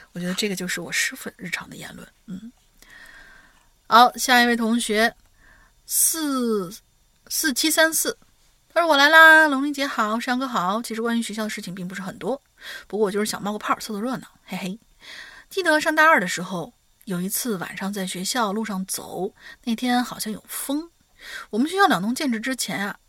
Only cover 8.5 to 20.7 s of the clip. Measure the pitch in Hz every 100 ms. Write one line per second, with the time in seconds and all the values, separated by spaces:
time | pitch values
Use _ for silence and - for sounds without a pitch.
8.5 | _ _ 320 339 285 285 320 320 311 311
9.5 | 269 285 277 269 - 214 220 240 247 269
10.5 | 233 175 214 233 226 233 233 226 214 214
11.5 | 208 202 190 180 190 180 - 180 277 _
12.5 | _ - - - 196 208 180 208 - 190
13.5 | 208 - 262 - 208 233 220 - _ -
14.5 | 185 185 208 _ _ - - - - -
15.5 | - 349 302 311 311 311 311 180 - 175
16.5 | 190 160 _ _ _ - 180 185 - 254
17.5 | 190 160 - 196 202 185 175 190 262 214
18.5 | 202 220 190 190 - - - 185 - -
19.5 | - - 226 254 247 247 - 214 190 -
20.5 | - -